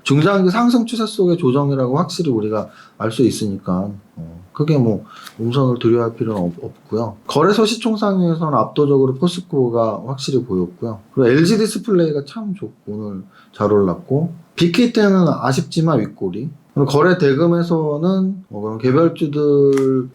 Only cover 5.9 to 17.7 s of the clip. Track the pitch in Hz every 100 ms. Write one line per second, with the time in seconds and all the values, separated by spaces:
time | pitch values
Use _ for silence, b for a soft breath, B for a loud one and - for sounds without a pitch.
5.9 | 120 117 117 110 104 87 - - - -
6.9 | 110 117 - - 143 180 214 214 233 226
7.9 | 214 208 190 175 160 160 123 110 - 143
8.9 | 135 131 127 175 - - 139 123 117 113
9.9 | 101 113 135 - 131 - 92 85 - 113
10.9 | 104 - 135 117 143 170 214 214 190 233
11.9 | 180 160 143 143 226 208 180 107 - -
12.9 | 104 104 95 - b b - 104 104 95
13.9 | 87 - 139 165 - - - 170 175 240
14.9 | 226 208 190 160 - 123 131 131 170 160
15.9 | 131 98 - 95 98 151 - _ 139 139
16.9 | 143 175 180 139 135 170 170 170